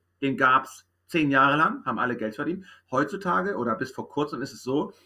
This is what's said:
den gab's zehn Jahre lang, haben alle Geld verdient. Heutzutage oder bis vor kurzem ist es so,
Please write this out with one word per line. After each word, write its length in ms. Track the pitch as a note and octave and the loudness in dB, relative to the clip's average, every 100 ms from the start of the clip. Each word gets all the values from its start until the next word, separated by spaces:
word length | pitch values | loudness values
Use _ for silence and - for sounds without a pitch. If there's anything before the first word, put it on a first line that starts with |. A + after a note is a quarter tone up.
| _ _ | _ _
den 160 | C3+ A#2+ | -2 2
gab's 480 | C3 C3 - - _ _ - | 4 4 2 -14 _ _ -4
zehn 240 | E3+ D3 | 0 4
Jahre 260 | C3+ C#3 D3 | 6 6 4
lang, 260 | E3 B3+ C3+ | 2 0 -4
haben 120 | G#2+ | -2
alle 180 | B2 A#2 | -2 -2
Geld 200 | A2 G#2+ | -4 -4
verdient. 300 | D3+ F#3 - - _ | -6 -6 -10 -20 _
Heutzutage 640 | C3 D3+ G3 F3+ F#3 F#3+ G3 | -2 -2 -2 -2 -2 -2 -2
oder 180 | A#2 A2+ | -2 -2
bis 160 | B2 | -4
vor 160 | - - | -8 -6
kurzem 360 | C#3+ D3 A#2+ | -4 -4 -4
ist 100 | C3 | -8
es 80 | A2 | -8
so, 320 | B2 C#3 G#3+ - | -2 -2 -2 -8